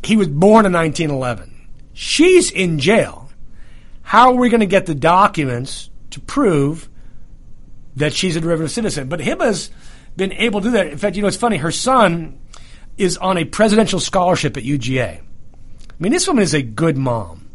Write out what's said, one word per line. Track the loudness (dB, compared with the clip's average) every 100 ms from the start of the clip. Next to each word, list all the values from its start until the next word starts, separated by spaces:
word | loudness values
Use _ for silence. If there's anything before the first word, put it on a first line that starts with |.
He | 2 2
was | 2
born | 4 8 8 6
in |
nineteen | 2 0 0 -2
eleven. | -2 -4 -6 -10 -18 -16 -16 -16
She's | -12 -4 4 6 6 4
in | -2 0 0
jail. | 4 2 2 -6 -18 -14 -14 -14 -16 -18 -18 -16
How | 0 6 6
are | 6
we | 6
gonna | 6 6
get | 2 2
the | 0
documents | 4 6 4 2 -2 -4 -6 -10 -12 -14 -14
to | -14
prove | -6 0 2 2 0 -2 -12 -16 -16 -14 -14 -16 -16 -18 -16 -16 -14 -4
that | -2
she's | 0 -2 -2
a |
derivative | -2 -2 -2
citizen? | -2 -4 -4 -6
But | -4
Hiba's | -4 0 0 0 -6 -14 -18 -20 -16 -6
been | -4
able | 0 -2 0
to | 0
do |
that. | 0 0
In | -2
fact, | -4 0
you |
know, | -2
it's | 0
funny. | -2 0
Her | -2
son | -2 2 4 4 2 -6 -14 -18 -18 -18 -18 -16 -2
is | -2 0
on | -2 -2
a | -2
presidential | 2 4 4 2 -2
scholarship | 0 0 2 2 0 -4
at |
U | -4 -4
G | -2 -2
A. | -2
I | -8 -14 -14 -14 -16 -16 -16 -16 -6
mean, | -2
this | 0 2
woman | 2
is | 2 0
a |
good | -2 0 0 0
mom. | -2 -2 -6 -14 -18